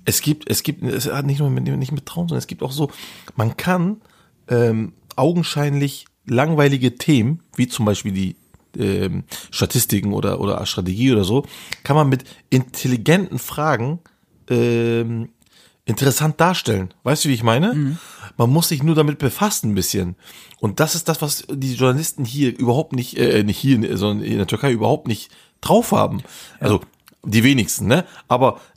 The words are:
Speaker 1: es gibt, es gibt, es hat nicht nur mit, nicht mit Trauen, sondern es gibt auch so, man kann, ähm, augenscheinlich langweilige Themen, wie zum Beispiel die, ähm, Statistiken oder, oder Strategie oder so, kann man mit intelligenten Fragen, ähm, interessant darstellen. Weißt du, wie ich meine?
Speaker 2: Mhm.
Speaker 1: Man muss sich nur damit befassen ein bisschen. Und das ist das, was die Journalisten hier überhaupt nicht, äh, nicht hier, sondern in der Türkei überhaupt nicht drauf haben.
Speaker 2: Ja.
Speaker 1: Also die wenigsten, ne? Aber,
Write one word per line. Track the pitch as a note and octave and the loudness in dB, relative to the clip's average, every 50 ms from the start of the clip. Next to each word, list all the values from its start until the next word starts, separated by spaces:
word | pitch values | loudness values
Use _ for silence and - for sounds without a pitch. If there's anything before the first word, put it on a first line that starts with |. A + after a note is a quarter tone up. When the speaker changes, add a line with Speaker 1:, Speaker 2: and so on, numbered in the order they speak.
| - | -6
Speaker 1:
es | - - - | -2 -2 -2
gibt, | - D3 D3+ D3+ - - | 0 0 -2 -2 -2 -4
es | G#2+ - - | -4 -4 -2
gibt, | D#3 - - - | -6 -6 -4 -4
es | B2+ - - A#2 - | -4 -4 -4 -4 -4
hat | - C#3 C#3 | -4 -4 -2
nicht | C#3 C#3 C#3+ | -2 -2 0
nur | D3 C3+ | 0 0
mit, | B2+ C3 B2+ | 0 0 -2
nicht | C3+ C#3 C3 C3 C3 | -2 -2 -4 -4 -4
mit | D3+ C3+ - | -6 -8 -8
Trauen, | - - E3+ F3 E3+ | -8 -6 -6 -4 -4
sondern | D3 B2 | -4 -6
es | - | -6
gibt | - - - - | -8 -10 -8 -8
auch | C3 | -8
so, | C3+ D3+ D3+ C3+ - - - - - - - - - | -4 -4 -4 -4 -6 -12 -18 -20 -20 -20 -20 -10 -4
man | - A2 A#2 - | -2 -2 -2 -2
kann, | - - F3 F3+ F3+ E3+ F#3+ G#3+ A3 _ _ _ _ _ _ _ _ _ | -4 -2 0 0 2 0 -2 -2 -6 _ _ _ _ _ _ _ _ _
ähm, | - B2 A#2 A#2+ A#2 A2 A2 A2 E2+ - _ _ - - | -2 2 2 2 2 2 0 -4 -6 -10 _ _ -10 -2
augenscheinlich | - C3+ E3 F3 F3 D#3+ - - D3 D3 C#3+ C#3+ C#3+ C#3+ C#3 - - - _ _ _ - | 0 0 2 2 0 -2 -2 -2 -2 -2 0 0 0 -2 -2 -4 -10 -18 _ _ _ -6
langweilige | - A#2+ A#2+ D3 D#3+ D#3+ D3 D3 C#3 C#3 B2+ B2+ A#2+ - | -2 0 2 2 2 4 4 4 4 4 2 0 0 0
Themen, | - - - D3 A#2+ G#2 B2+ D#3+ E3 _ _ - | 0 0 2 4 4 4 2 0 -4 _ _ -2
wie | - B2 | -2 -2
zum | - - - A2 | -2 0 -2 0
Beispiel | G#2 G2+ - - G2+ F#2+ | 0 0 0 -2 -4 -4
die, | F#2+ F#2+ F#2 F2 _ _ _ _ _ _ _ - G2 | -2 -4 -4 -6 _ _ _ _ _ _ _ -6 -4
ähm, | G#2 G2 G2 F#2+ F#2+ F#2 F#2 F#2 - - - - - - | -2 0 0 0 -2 -2 -4 -6 -8 -10 -14 -16 -16 -10
Statistiken | - - - - - B2+ - - A2 G2+ F#2+ G2+ G2+ | -4 -2 -2 0 0 -2 0 0 0 0 0 -2 -2
oder, | G2+ G2+ G2 F#2+ F2+ | -2 -2 -2 -2 -2
oder | G2 G2+ F#2+ - - | -2 -2 -2 -4 -4
Strategie | - - - F2+ F#2 F#2 G#2+ B2+ C3+ | -6 -6 -4 -4 -4 -2 0 2 4
oder | B2 G#2 F#2 | 4 4 2
so, | F2+ A#2 C#3 C#3+ - - - - - - - - | 2 0 0 -2 -4 -14 -18 -12 -12 -12 -10 -2
kann | - C#3+ | 2 4
man | D#3 D3 | 4 4
mit | C3+ C3+ B2+ - - - - _ - | 4 2 0 -2 -12 -20 -16 _ 0
intelligenten | B2+ C3 B2+ - - - - B2+ B2+ A2+ G2+ D3+ E3 G3 F#3 - - | 0 0 0 0 -8 -6 -2 -2 -2 0 2 2 2 2 2 -2 -6
Fragen, | B2+ - - - D3 D3+ D#3 C#3 G#2+ A#2 C#3 D#3+ E3+ _ _ _ _ _ _ _ _ _ | -8 -8 -8 -6 -4 -2 0 0 0 -2 -4 -6 -8 _ _ _ _ _ _ _ _ _
ähm, | - B2 A#2 A#2 A#2+ A#2 A#2 A#2 A#2 A#2 A#2 A#2 A#2 A#2 A2+ A#2 - _ _ _ _ _ _ _ _ _ _ - | -2 0 2 2 2 2 0 0 0 0 0 -2 -2 -4 -6 -6 -10 _ _ _ _ _ _ _ _ _ _ -4
interessant | - A2 - C3+ C#3 A#2+ - D3+ D#3 D3 - | -4 -2 2 2 2 2 2 0 0 2 2
darstellen. | E3 F3+ F3+ - - B2 G#2+ G2 F#2 F#2 _ _ - | 2 2 2 0 -2 -2 -2 -2 -2 -6 _ _ -2
Weißt | B2 D3+ - - | -2 0 0 2
du, | D3 | 0
wie | C3 | 0
ich | A2+ A#2 | 2 2
meine? | A2+ A2+ C3+ F3+ A3+ C#3 | 2 2 4 2 2 0
Speaker 2:
Mhm. | D3+ C#3+ C3 D#3+ - - - - - - - - | 0 0 -2 -4 -6 -10 -18 -20 -20 -20 -12 0
Speaker 1:
Man | - A#2 A#2+ | 2 2 4
muss | C#3 E3+ E3 - | 4 4 2 0
sich | E3 C3 C#3+ | -2 0 2
nur | E3 D#3+ | 2 4
damit | D#3 D3+ D3+ C#3+ | 4 4 2 2
befassen | - D3 A#2+ - - G3+ G#3+ - - - G#2+ | 0 -2 -2 0 0 -2 0 0 -2 -2 0
ein | G2+ | 0
bisschen. | F#2+ F2+ - - G2 F#2 F2 F2 _ _ - - - - - - - | 0 0 0 -2 -2 -2 -4 -6 _ _ -20 -20 -20 -20 -20 -12 -6
Und | - - - - | -4 -4 0 0
das | - D3+ - | 0 0 0
ist | E3 - - | -4 -2 -4
das, | D#3 - | -2 -2
was | D#3+ D3 - - - - | -2 -4 -4 -6 -8 -8
die | C3+ C#3 C3+ C3 B2 | -8 -6 -4 -4 -2
Journalisten | A#2 B2+ B2+ B2+ D3 D#3+ - - - C3+ | 2 2 2 2 2 -2 -4 -4 -6 -6
hier | A2+ B2 D3 C#3+ B2 - | -6 -2 0 0 0 0
überhaupt | - B2+ A#2+ A#2+ D3 D#3 - C#3 | 0 0 2 2 0 0 -2 -4
nicht, | B2+ A#2+ - - | -6 -6 -4 -2
äh, | - B2 C#3+ - G#3 - | 0 0 2 2 2 2
nicht | G#3 - | 2 0
hier, | - - C3+ C3 A2+ G#2+ - - | 0 2 2 4 4 2 0 -2
sondern | G2+ G2+ G#2 G#2 G#2 G#2 | 0 0 -2 -2 -2 -4
in | G#2+ A2 | -2 -2
der | G#2+ F#2+ | -2 -2
Türkei | - A2+ A2 - C#3+ | -2 -2 -2 0 0
überhaupt | A#2+ G#2+ G#2+ A2+ D3+ - - | 0 2 2 0 0 0 -2
nicht | B2+ G#2+ - - - - - _ _ _ - | -6 -6 -6 -8 -18 -20 -20 _ _ _ -10
drauf | - - F3+ A#3 A3+ - G#3 | 0 2 2 2 4 2 2
haben. | A2 G#2 - - F#2+ | 2 2 0 -2 -6
Speaker 2:
Ja. | - - - - - - - - | -8 -12 -20 -20 -20 -20 -12 -4
Speaker 1:
Also | - G#2 G#2 - - _ _ _ _ - _ _ - | 0 2 2 0 0 _ _ _ _ -20 _ _ -6
die | F#2+ G2+ A2+ A2 | 0 2 4 4
wenigsten, | C3+ C#3+ B2 F#2+ - - - G2+ | 4 4 4 2 -2 -2 -2 2
ne? | G2 C3 F3 - - - - - | 2 2 2 2 -2 -12 -14 -4
Aber, | - A#2+ B2 C3 A#2+ - - - _ _ | -2 2 2 2 2 0 -2 -16 _ _